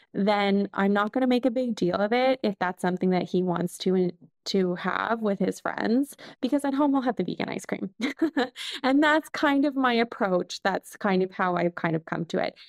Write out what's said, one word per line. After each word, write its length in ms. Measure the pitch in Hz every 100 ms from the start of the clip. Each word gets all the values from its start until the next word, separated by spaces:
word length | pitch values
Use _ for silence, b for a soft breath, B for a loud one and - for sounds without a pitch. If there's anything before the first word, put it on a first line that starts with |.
| B
then 560 | - 202 208 202 196 196
I'm 200 | - 196
not 200 | 202 214
gonna 140 | 262 254
make 180 | 247 254
a 40 |
big 240 | 233 254 220
deal 200 | 175 185
of 160 | 208
it 280 | 240 262 262
if 160 | 214 196
that's 220 | 180 185
something 280 | 180 180 185
that 140 | 180
he 180 | 175 185
wants 340 | 185 170 175 -
to, 320 | 190 185 180 - - _ -
to 280 | 196 180 175
have 440 | 185 - 202 226
with 180 | 214 196
his 220 | 190 -
friends, 560 | - - 202 240 285 - B B
because 240 | 247 285
at 100 | 277
home 180 | 277 294
we'll 100 | 277
have 140 | 254 254
the 80 |
vegan 240 | 180 - -
ice 160 | - -
cream. 240 | 196 196 -
<laughs> 520 | 233 - 311 285 262 B B B
And 200 | 262 269
that's 260 | 302 311 -
kind 360 | - 302 277
of 120 | 294 269
my 160 | 254
approach. 720 | 233 240 - 202 180 180 -
That's 340 | 196 185 - -
kind 260 | 208 185
of 80 | 185
how 260 | 185 185 175
I've 180 | 175
kind 220 | 175 170 160
of 80 | -
come 180 | - 165
to 120 | -
it. 160 | - -